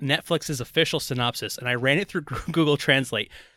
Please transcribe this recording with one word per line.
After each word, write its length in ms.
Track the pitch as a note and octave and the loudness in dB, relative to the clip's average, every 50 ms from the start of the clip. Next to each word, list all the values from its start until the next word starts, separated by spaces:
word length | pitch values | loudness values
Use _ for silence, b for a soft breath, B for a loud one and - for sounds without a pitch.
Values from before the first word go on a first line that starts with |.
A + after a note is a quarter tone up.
Netflix's 600 | D3 C3+ C#3+ - - - E3+ D#3 - - D3+ B2 | -2 0 0 0 0 0 -2 -2 -2 -4 -6 -6
official 400 | A#2 - - E3 D#3+ - - C#3+ | -6 -4 2 2 2 2 2 -2
synopsis 560 | - - C3+ B2+ A#2+ A#2+ - - - G#2 - - | -2 -2 -2 0 0 0 -2 -2 -6 -8 -8 -6
and 100 | - B2 | -2 -2
I 60 | B2 | 0
ran 240 | A#2+ B2 C3 C#3+ F3 | 2 2 2 2 2
it 100 | G3+ - | 2 -2
through 120 | - F3+ | -4 -6
<laughs> 20 | D3 | -6
Gr-, 280 | - B2 - - - D#3+ | -6 -8 -8 -6 -2 2
Google 240 | E3 D#3 D3 D3 | 2 4 4 4
Translate 540 | C#3+ - - C3+ C3+ C3 - - G#2+ G#2+ - b b b b b | 2 4 4 4 4 2 0 -2 -4 -4 -6 b b b b b